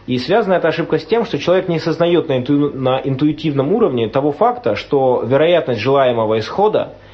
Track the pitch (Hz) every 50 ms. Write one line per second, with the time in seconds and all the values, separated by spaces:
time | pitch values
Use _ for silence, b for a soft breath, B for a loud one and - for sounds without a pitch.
0 | B - 127 123 - - 185 233 220 190 185 170 - 165 156 - 165 156 160 156
1 | - - 220 233 226 - - - - 175 180 190 180 180 170 160 - 170 185 -
2 | 170 175 175 165 151 - 131 127 123 143 143 143 147 143 - 131 131 127 131 131
3 | - 135 135 127 151 151 151 - - 160 139 139 131 147 190 240 220 175 131 117
4 | 113 104 - 135 139 151 143 - 214 240 247 - - 117 98 - - - - 139
5 | 131 127 123 - - 113 131 139 156 170 175 165 - - 131 107 104 131 139 139
6 | 135 127 120 113 113 107 110 113 104 - - - 202 214 - - - - B B
7 | B B